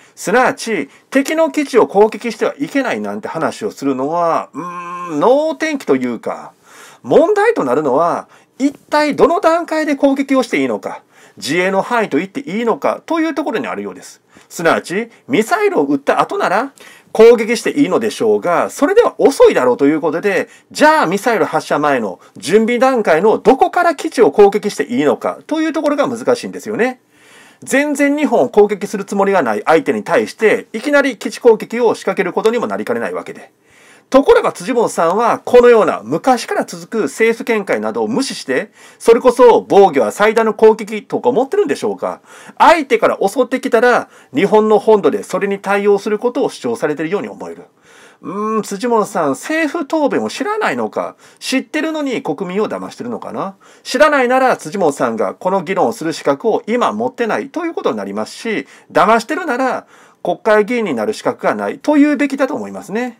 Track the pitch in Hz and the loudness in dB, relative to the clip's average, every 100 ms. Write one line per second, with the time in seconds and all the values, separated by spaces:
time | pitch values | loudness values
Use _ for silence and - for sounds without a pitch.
0 | _ - - 233 226 - 233 196 - _ | _ -12 -2 2 2 -2 -6 -6 -6 _
1 | - 269 269 320 320 302 277 233 143 196 | -4 -2 0 0 0 0 0 2 2 4
2 | 214 220 233 - - - 160 277 247 117 | 2 2 -8 -4 -4 -4 -4 -2 -2 -4
3 | 104 104 - 165 131 - 104 - 139 131 | -6 -8 -8 -4 -4 -4 -8 -4 -4 -2
4 | 139 170 170 139 - 135 180 175 175 175 | -2 0 0 -2 -4 -12 -12 -12 -12 -12
5 | 175 147 196 277 311 320 320 302 - 135 | -8 0 4 4 2 -2 -4 -4 -2 -2
6 | 123 117 - 80 - _ _ - - - | -2 -6 -8 -10 -12 _ _ -20 -20 -14
7 | 117 196 339 403 453 466 135 131 151 131 | 2 4 4 2 2 0 0 0 0 0
8 | 170 123 - _ _ - 277 - - 302 | 0 -2 -8 _ _ -4 -4 -4 -4 0
9 | 302 - 247 339 330 330 320 311 302 277 | 0 2 2 4 2 0 -2 -4 -2 2
10 | 277 277 269 269 - 160 135 104 95 - | 2 0 0 0 0 -2 -2 -4 -6 -14
11 | _ _ - - 101 170 185 190 190 240 | _ _ -20 -12 -4 -2 0 0 -2 -2
12 | 196 139 190 - - 208 233 180 117 - | 0 -2 -4 -10 -6 -4 -2 -2 -2 -4
13 | - 320 320 311 294 214 104 92 101 87 | -4 -2 -2 -4 -4 -4 -6 -8 -10 -12
14 | - - _ _ _ - 165 - - 185 | -20 -20 _ _ _ -2 0 0 -2 -6
15 | 233 _ - 156 220 370 415 359 208 277 | -6 _ -4 -2 0 0 0 0 0 -2
16 | - - - 403 190 196 269 _ - - | 0 0 0 -2 0 0 -4 _ -20 -20
17 | _ - 233 233 220 233 - - 175 160 | _ 6 8 8 4 -2 -2 0 0 0
18 | 110 - 120 208 175 160 104 - 294 403 | -2 -2 0 2 2 0 0 0 2 4
19 | 440 - 208 277 466 185 127 120 143 156 | 4 4 2 6 6 6 2 2 2 2
20 | 156 139 202 175 - - _ - 294 311 | -2 -2 -2 -2 -4 -10 _ 2 4 4
21 | 160 196 254 214 143 156 - 156 147 131 | 2 0 0 0 0 -2 -2 0 0 0
22 | 104 87 - - 107 208 220 240 262 254 | -2 -8 -18 -12 0 2 2 2 2 2
23 | 208 160 214 - 202 269 359 359 349 302 | 2 2 2 2 2 4 4 2 0 0
24 | 320 - 247 247 202 208 202 - - 120 | -4 2 2 6 6 4 -4 -6 -4 0
25 | 147 - - - - 311 320 311 294 294 | 0 0 -2 -6 -6 -4 -2 -2 -2 0
26 | 254 226 - - - 131 110 110 247 247 | -2 -2 -2 -2 -2 -12 -8 -4 -4 -4
27 | _ _ _ - - _ - 262 294 285 | _ _ _ -20 -20 _ -2 0 0 0
28 | 285 294 269 220 160 214 208 208 202 208 | 0 0 0 2 2 4 4 2 -6 -8
29 | 190 202 196 190 123 107 - 165 - 110 | -4 -2 2 2 0 -2 2 2 2 -4
30 | 104 156 107 - 220 117 - 226 294 285 | 0 0 0 0 0 0 -4 -8 0 0
31 | 277 214 240 - 247 214 - 233 226 - | 0 -2 -10 0 2 2 0 0 0 0
32 | - 190 175 202 220 233 117 95 110 117 | -4 -2 -2 0 0 0 -4 -6 -4 -4
33 | 101 87 - - - _ _ _ - - | -4 -8 -10 -16 -20 _ _ _ -20 -20
34 | - 269 320 466 208 - 180 240 190 - | 2 2 4 0 -2 -6 -4 -2 -2 0
35 | 165 196 233 143 - 240 240 226 165 90 | -2 0 -2 -2 2 4 6 4 2 -2
36 | 107 160 285 240 - 392 - 175 170 226 | -6 -4 0 -2 -2 -6 -6 -10 -8 -4
37 | 151 - 226 226 - 220 190 113 107 107 | -4 0 0 0 -2 -4 -2 -4 -4 -4
38 | 107 143 269 202 - 131 202 _ - - | -4 -2 -4 -8 -4 -4 -4 _ -20 -4
39 | - 233 254 233 247 233 - 180 190 135 | 2 4 4 4 6 6 4 4 6 4
40 | 107 - 214 220 220 214 220 220 208 214 | -2 0 0 2 0 4 4 4 -4 -10
41 | - 165 240 240 269 415 359 123 110 95 | -6 -2 0 0 0 0 0 -2 -4 -4
42 | 95 87 _ - - - 262 330 277 220 | -6 -8 _ -20 -12 2 4 4 2 0
43 | 165 - 196 277 254 254 - 226 247 208 | 2 0 -2 0 -2 -2 0 2 4 2
44 | - - _ 131 185 214 214 208 220 214 | -2 -18 _ -2 2 4 4 2 4 4
45 | 160 202 - 185 196 196 196 202 208 196 | 4 0 -4 -4 -4 -4 -2 0 2 2
46 | 214 208 247 277 190 - 123 - 156 147 | 0 -2 -2 -2 -4 -4 -6 -4 -4 -2
47 | 160 190 110 92 87 85 82 _ _ - | -4 -4 -6 -12 -14 -14 -20 _ _ -20
48 | - _ - 196 214 220 202 196 240 226 | -20 _ -12 -8 -4 -4 -4 -6 0 0
49 | 202 190 147 131 - 311 311 339 - 320 | 0 -2 -2 -4 -4 -2 -2 -4 -4 0
50 | 277 170 214 - 392 427 220 123 107 101 | 0 0 -4 -6 -6 -2 -2 -2 -4 -4
51 | 87 - - - - 254 233 302 320 311 | -8 -10 -20 -14 -6 -4 -4 -6 -4 -4
52 | 277 196 - 147 180 190 214 95 90 - | -4 -6 -6 -8 -6 -4 -4 -6 -10 -12
53 | 117 107 95 110 185 190 _ - - 254 | -10 -10 -10 -8 -8 -10 _ -20 -8 2
54 | 302 285 247 254 262 190 156 180 160 139 | 2 4 2 2 2 0 -4 -2 -2 0
55 | 127 113 95 98 185 190 156 180 131 110 | -4 -2 -4 -4 -4 -4 -4 -2 -2 -2
56 | 160 147 147 139 226 165 - 240 170 208 | -6 -4 -2 -2 0 -2 -2 -2 -2 -2
57 | 240 - 226 127 107 311 339 370 214 110 | -6 -4 -4 -4 -4 -8 -8 -4 -4 -4
58 | 98 101 110 - 226 185 - - _ 151 | -8 -8 -8 -10 -8 -8 -8 -18 _ 2
59 | 185 226 226 320 339 247 262 143 - _ | 4 2 0 -6 -4 -2 -2 -4 -10 _
60 | _ _ - - 220 214 202 240 208 117 | _ _ -6 -2 2 2 2 -2 -2 -2
61 | 107 107 139 - 185 104 101 277 - 294 | -4 -2 -4 -2 -2 -2 -4 -4 0 4
62 | 294 285 285 277 285 269 202 196 175 208 | 4 2 -2 -2 -4 -4 -8 -12 -8 -6
63 | 247 240 | -6 -10